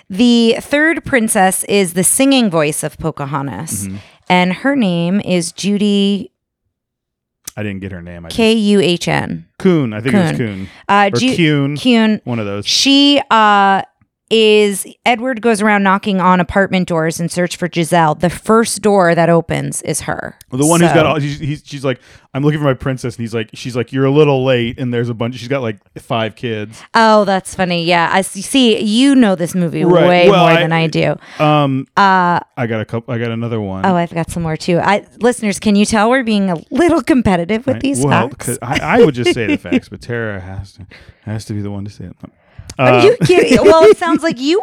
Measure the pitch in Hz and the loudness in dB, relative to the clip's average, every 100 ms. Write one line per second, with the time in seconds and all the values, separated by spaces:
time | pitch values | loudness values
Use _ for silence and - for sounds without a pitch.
0 | - 185 240 240 226 226 - 285 311 311 | -10 0 2 4 2 0 -2 -2 0 -2
1 | - 269 220 220 185 190 - 202 185 170 | -2 -2 0 2 2 0 -2 0 0 -2
2 | 175 - 269 269 226 165 151 151 156 - | -2 0 2 2 2 0 0 -2 -8 -6
3 | 160 - 139 143 139 95 156 110 98 98 | -8 -6 -6 -6 -6 -8 -10 -8 -8 -12
4 | - _ - 180 180 185 262 285 208 175 | -16 _ -2 0 2 0 -2 0 0 0
5 | 170 202 - 180 170 - 190 202 208 202 | 0 -2 0 -2 -2 -6 -4 0 0 2
6 | 196 202 - _ _ _ _ _ _ _ | 0 -2 -6 _ _ _ _ _ _ _
7 | _ _ _ _ - - 104 98 95 92 | _ _ _ _ -16 -10 -10 -8 -12 -14
8 | 85 85 82 85 226 226 208 202 175 175 | -16 -16 -12 -2 0 2 2 2 2 -2
9 | - 147 120 85 165 - 190 170 131 107 | -2 -4 -4 -8 -12 -2 0 2 0 -4
10 | 120 202 170 147 120 98 95 - - 202 | -2 0 0 -2 -6 -6 -12 -12 -2 2
11 | 202 214 247 220 160 147 139 143 254 233 | 2 0 -2 0 2 2 -2 -2 0 2
12 | 220 214 - 120 104 101 101 - - - | 2 0 -4 -6 -6 -8 -4 -2 0 0
13 | 285 285 - 220 214 202 196 196 - _ | 2 0 0 2 4 4 2 0 -4 _
14 | _ _ - 220 214 214 208 190 - - | _ _ -4 0 4 4 2 -2 -10 -6
15 | - 240 247 247 226 214 214 208 196 190 | -2 -2 -2 -4 -2 0 2 2 2 0
16 | 220 190 180 185 - - 196 185 180 170 | 0 0 2 2 2 0 0 0 -2 -2
17 | 160 160 170 - 175 - 180 170 165 175 | -2 -4 -6 -4 -4 -4 -6 -4 0 2
18 | 160 151 175 - - 220 226 - 214 202 | 2 2 -2 -4 0 0 0 -2 0 2
19 | 175 170 170 170 165 143 139 - - 156 | 2 2 2 2 0 -4 -6 -8 -8 -8
20 | - 85 - - - 127 147 170 170 151 | -6 -8 -8 -16 -10 -2 2 4 4 4
21 | 156 151 143 147 143 147 - 143 135 123 | 2 0 -4 -6 -8 -8 -10 -8 -6 -6
22 | _ - _ 135 147 151 147 127 - 127 | _ -20 _ -2 0 0 0 0 -2 -6
23 | 131 113 117 113 110 - 127 120 117 135 | -6 -8 -6 -6 -8 -10 -8 -6 -4 0
24 | 135 143 151 135 131 127 117 123 127 120 | 2 4 4 4 2 0 -2 -6 -6 -4
25 | 117 117 120 127 117 135 117 104 _ - | -4 -4 -6 -6 -6 -6 -6 -8 _ -18
26 | - 123 113 - 123 107 104 110 - 226 | -6 -4 -4 -6 -8 -8 -10 -14 -6 0
27 | 226 214 196 190 - - 185 175 165 175 | 4 4 2 -2 -4 -6 -4 -2 0 2
28 | 165 190 190 196 196 277 247 214 214 214 | 2 0 -2 -8 -4 0 2 2 0 2
29 | 277 277 226 185 170 185 170 156 180 175 | 2 4 4 2 -2 -2 -4 0 2 4
30 | 160 180 175 185 170 165 170 165 165 160 | 6 6 6 6 6 4 2 0 0 0
31 | 151 147 - - 151 151 143 135 139 - | -2 -2 -8 -2 2 2 2 -2 -4 0
32 | 196 190 175 170 - - 120 113 104 117 | 2 4 2 0 -4 -8 -4 -4 -4 -8
33 | 117 120 117 113 117 113 101 95 190 180 | -6 -6 -4 -4 -4 -4 -6 -4 -2 0
34 | 170 170 165 - 165 156 - 170 156 202 | -2 -6 -6 -6 -6 -6 -2 -2 0 -2
35 | - - 226 240 214 190 220 202 208 220 | -4 -4 -2 -2 -4 -4 0 2 2 2
36 | 214 262 226 208 196 170 - 269 339 320 | 2 0 0 -2 0 -4 -6 -4 -2 -2
37 | 240 294 226 180 170 220 247 110 269 277 | 0 0 2 0 -2 -4 -4 -4 -4 -2
38 | 143 - - - - 120 117 147 151 214 | 0 0 -2 -6 -8 -8 -6 -4 0 4
39 | 233 123 123 214 107 - - 247 - 101 | 4 4 -2 0 -2 -4 -2 -4 -4 -16
40 | - 120 113 101 90 95 98 - 87 - | -8 -6 -6 -8 -10 -14 -14 -16 -20 -20
41 | - - - 107 - 104 101 101 98 - | -20 -18 -10 -10 -8 -8 -8 -8 -12 -14
42 | 92 - - _ _ - - - 127 123 | -18 -18 -20 _ _ -20 -14 0 4 6
43 | 392 480 - 359 - 247 262 320 349 415 | 6 4 4 4 6 6 6 8 8 6
44 | 339 330 320 233 269 359 | 2 0 0 -2 0 0